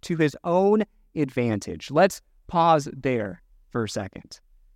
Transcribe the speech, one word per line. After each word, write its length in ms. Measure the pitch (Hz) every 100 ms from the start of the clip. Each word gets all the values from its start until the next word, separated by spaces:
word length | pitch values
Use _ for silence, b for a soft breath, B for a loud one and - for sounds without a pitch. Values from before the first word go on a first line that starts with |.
to 140 | - 165
his 200 | 156 -
own 400 | - 175 196 214 208 _ _ -
advantage." 760 | 139 127 120 107 - 85 -
Let's 320 | 143 190 - _ _ -
pause 420 | 175 170 160 143 135
there 460 | 131 123 104 90 _ _ _
for 160 | 120 110
a 40 |
second. 500 | - 95 - - - _ _ _